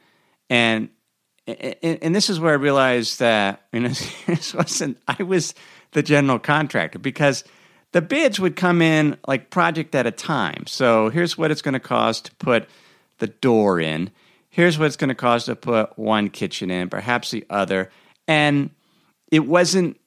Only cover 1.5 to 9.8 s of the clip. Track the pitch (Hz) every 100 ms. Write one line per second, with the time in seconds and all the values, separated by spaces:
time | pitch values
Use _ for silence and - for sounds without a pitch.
1.5 | - 127 - 165 160 160 190 208 175 165
2.5 | 147 143 139 131 123 110 - 117 110 98
3.5 | 98 _ 117 123 127 104 - - 170 -
4.5 | 113 147 - 147 - - - 185 185 -
5.5 | - - - _ 151 147 143 139 120 -
6.5 | 151 156 110 80 90 113 - 143 127 -
7.5 | _ _ _ _ 180 170 277 294 202 185
8.5 | - 180 175 165 156 151 - - 135 -
9.5 | 180 170 160